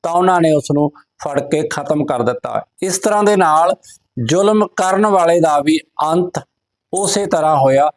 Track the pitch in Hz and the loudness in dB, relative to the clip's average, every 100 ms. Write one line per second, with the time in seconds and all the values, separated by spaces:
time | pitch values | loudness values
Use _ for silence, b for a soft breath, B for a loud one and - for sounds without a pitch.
0 | 165 175 185 180 165 151 - 147 147 b | -2 0 2 2 2 0 0 -2 -2 b
1 | b _ 151 143 139 156 - - 139 151 | b _ -6 -6 -2 -4 -4 -8 -4 -4
2 | 147 127 120 120 123 110 - _ 185 180 | -2 -2 -2 -4 -6 -8 -8 _ -6 -4
3 | 220 208 208 208 170 156 170 - B B | -2 2 2 2 2 2 2 -2 B B
4 | _ - 117 170 202 214 208 - 185 190 | _ -8 -2 0 2 2 -2 -2 -2 0
5 | 214 190 170 170 160 147 143 156 - - | 2 2 2 2 2 2 0 -2 -4 -6
6 | 151 165 180 - - _ _ _ _ 185 | -2 -2 -2 -8 -12 _ _ _ _ -6
7 | 196 208 202 170 156 151 135 135 151 | -4 -4 -2 0 2 2 4 4 2